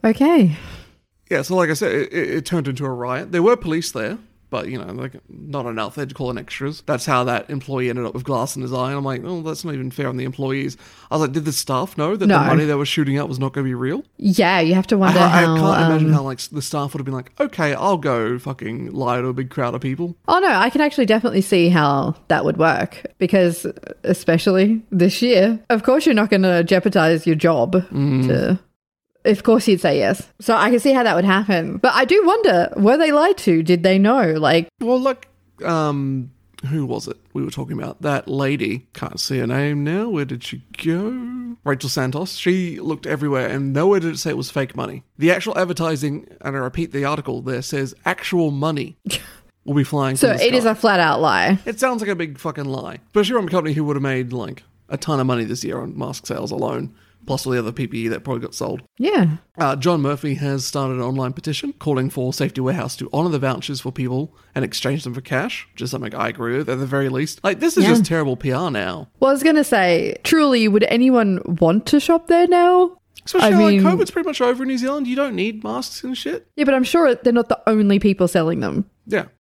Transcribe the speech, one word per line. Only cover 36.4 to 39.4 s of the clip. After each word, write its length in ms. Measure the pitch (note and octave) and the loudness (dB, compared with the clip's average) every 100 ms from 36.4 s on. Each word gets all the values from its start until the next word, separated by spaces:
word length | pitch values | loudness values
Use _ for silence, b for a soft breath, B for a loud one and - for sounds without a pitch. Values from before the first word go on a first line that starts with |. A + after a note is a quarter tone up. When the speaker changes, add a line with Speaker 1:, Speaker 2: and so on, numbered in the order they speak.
| _ - C3+ | _ -12 -6
Speaker 2:
who 160 | D#3 C3+ | -4 -4
was 220 | A2+ - | -6 -8
it 100 | - _ | -14 _
we 100 | C#3 | -8
were 80 | C3+ | -8
talking 260 | - C3 - | -8 -8 -8
about? 240 | - - | -10 -8
That 260 | D3 C#3+ - | -4 -4 -4
lady. 600 | C3+ C#3 C#3 G#2+ A2+ - | -4 -2 -2 -4 -6 -10
Can't 260 | - - - | -12 -12 -8
see 180 | - C3+ | -6 -4